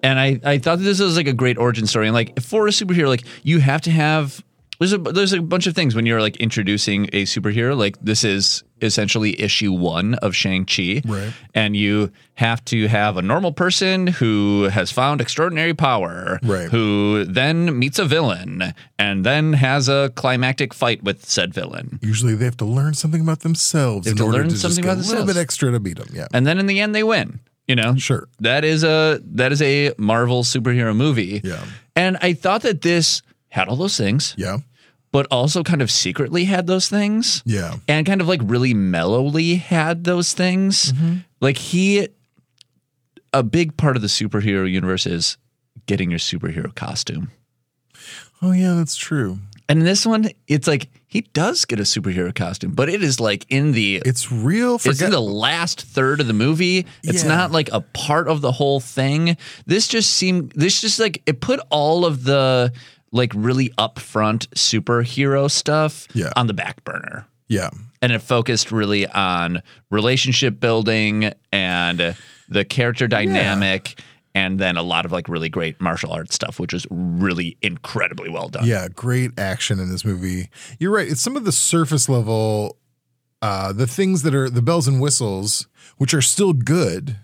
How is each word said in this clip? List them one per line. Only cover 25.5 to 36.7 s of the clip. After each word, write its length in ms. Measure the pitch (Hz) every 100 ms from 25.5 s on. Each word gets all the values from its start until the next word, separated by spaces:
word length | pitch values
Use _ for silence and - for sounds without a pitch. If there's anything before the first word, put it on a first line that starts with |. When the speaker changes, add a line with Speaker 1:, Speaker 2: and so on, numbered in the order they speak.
| - 135
Speaker 2:
to 80 | 120
beat 200 | 98 87
'em. 100 | -
Yeah. 140 | - -
Speaker 1:
And 120 | 123 135
then 140 | 175
in 80 | 196
the 120 | 196
end, 140 | 214
they 80 | 214
win. 360 | 220 214 110 117 _ _ -
You 80 | 127
know? 200 | 113 131
Speaker 2:
Sure. 320 | - 113 - _
Speaker 1:
That 220 | 110 135
is 200 | 151 156
a, 360 | 160 156 156 147
that 280 | - 107 127
is 80 | 143
a 300 | 147 143 143 -
Marvel 460 | 104 113 120 123
superhero 520 | 120 127 113 123 113 107
movie. 460 | 147 127 92 101
Speaker 2:
Yeah. 200 | 92 82 - - _ -
Speaker 1:
And 200 | 185 185
I 120 | 180
thought 280 | 170 185 214
that 200 | 247 180
this 400 | 175 170 160 - _ _ _
had 180 | - 92
all 60 | 123
those 220 | 190 -
things. 380 | 98 123 - -
Speaker 2:
Yeah. 200 | 87 101 - _ _ _ _
Speaker 1:
But 140 | 139 139
also 320 | 127 143 180
kind 180 | 160 165
of 80 | 120
secretly 540 | - - 180 135 170 190
had 220 | 190
those 220 | 175